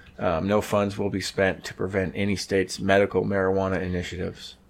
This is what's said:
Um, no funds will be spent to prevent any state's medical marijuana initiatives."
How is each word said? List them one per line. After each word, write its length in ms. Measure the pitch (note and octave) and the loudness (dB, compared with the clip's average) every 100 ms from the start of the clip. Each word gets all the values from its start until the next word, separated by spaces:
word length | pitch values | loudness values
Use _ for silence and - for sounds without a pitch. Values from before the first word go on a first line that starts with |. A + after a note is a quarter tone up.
| - - | -18 -4
Um, 280 | G2+ E2 F#2+ | -2 0 2
no 140 | G#2 | 2
funds 360 | - G#2 G2+ G#2 | 2 0 0 -2
will 120 | G2+ | -2
be 120 | F#2+ | -4
spent 420 | - - F#2+ E2 | -4 0 0 0
to 80 | - | -8
prevent 400 | - F#2+ G2 F#2+ | -6 -2 0 -2
any 200 | - G2+ | 0 -2
state's 440 | F#2+ - G2 - - | -2 0 0 0 -2
medical 440 | G2 G2 G2+ F#2+ | 4 4 4 2
marijuana 580 | F#2 G2 F#2+ F#2+ F#2+ F#2 | 0 2 2 2 0 -2
initiatives." 760 | F2+ F2+ F2 F2 F2+ F2+ - - | -2 -4 -4 -6 -8 -8 -16 -20